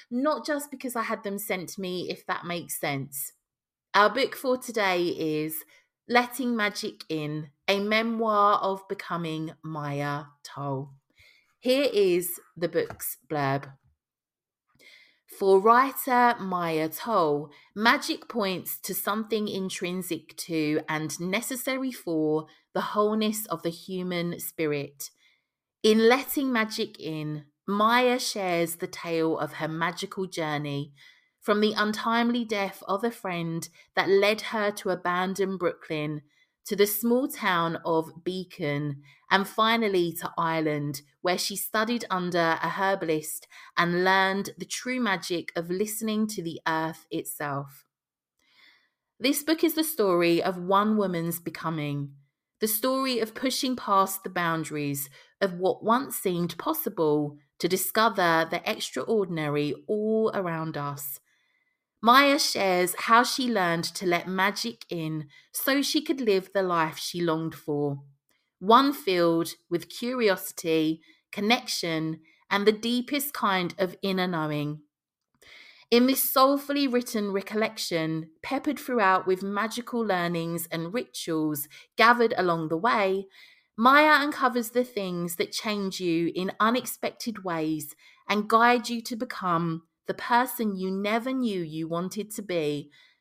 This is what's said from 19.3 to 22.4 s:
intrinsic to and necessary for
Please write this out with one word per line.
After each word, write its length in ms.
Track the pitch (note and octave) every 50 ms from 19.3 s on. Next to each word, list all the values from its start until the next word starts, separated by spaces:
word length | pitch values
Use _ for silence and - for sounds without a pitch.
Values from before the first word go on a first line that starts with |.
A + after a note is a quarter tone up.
| A#3 G#3+ G#3+
intrinsic 880 | G3+ - F#3+ F#3+ F#3 - - F#3+ F3 F3+ F#3 F3 - E3 - - - - -
to 420 | - - E3 D#3+ D3+ D3+ D3+ D#3 - -
and 300 | D#3 D#3 D#3 D3+ - -
necessary 720 | E3+ F#3 F#3+ A3 A#3+ - C4+ A#3+ - C4+ C4 B3+ C4+ C4
for 540 | A#3+ - - F3 E3 D#3 D#3 D3+ D3+ D#3